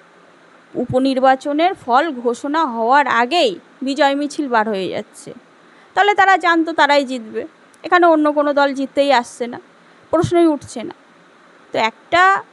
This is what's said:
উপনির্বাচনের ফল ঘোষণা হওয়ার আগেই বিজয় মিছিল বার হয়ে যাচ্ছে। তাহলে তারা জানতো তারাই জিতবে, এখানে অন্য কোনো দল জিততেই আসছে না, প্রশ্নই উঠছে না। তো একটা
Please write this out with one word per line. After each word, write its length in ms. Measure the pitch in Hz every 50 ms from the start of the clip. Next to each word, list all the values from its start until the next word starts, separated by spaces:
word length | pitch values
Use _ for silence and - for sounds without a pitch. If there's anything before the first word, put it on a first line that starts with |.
| _ _ _ _ _ _ _ _ _ _ _ _ _ _ -
উপনির্বাচনের 1000 | - 247 - 247 254 262 269 262 254 254 262 262 262 - 294 285 302 330 370 392
ফল 380 | - - 254 233 262 320 339
ঘোষণা 540 | 269 240 240 240 240 - - 285 294 330 320
হওয়ার 420 | 262 226 233 220 233 269 294 277
আগেই 520 | 247 233 233 247 240 330 349 302 220 175 - - - - -
বিজয় 340 | 262 269 277 294 285 277 277
মিছিল 320 | 285 294 285 - - 294
বার 220 | 254 240 220 214 226
হয়ে 200 | 208 190 185 156
যাচ্ছে। 440 | - 220 214 - - - - - - - _ _ _ _ _ _ _ - - _ -
তাহলে 220 | 370 392 403 403
তারা 220 | 403 381 392 381
জানতো 360 | 349 370 339 339 330 320 330 330
তারাই 320 | 330 294 277 285 285 277
জিতবে, 420 | 247 262 240 220 214 220 220 320 320 _ _ _ _ _ _ -
এখানে 220 | 330 359 359 349
অন্য 260 | 339 320 311 302 294
কোনো 220 | 294 294 285 294 277
দল 200 | 285 277 277 262
জিততেই 380 | 269 269 - - 285 277 285
আসছে 360 | 262 240 240 - - - 240
না, 120 | 240 240 - - _ _ _ _ _ _ _ _ _
প্রশ্নই 360 | 277 320 359 - 349 339 339
উঠছে 380 | 320 294 277 - - - 240 214
না। 100 | - - _ _ _ _ _ _ _ _ _ _ _ _ _ _ _
তো 80 | - 262
একটা 640 | 226 220 - _ - - 339 349 370 381 392 - - -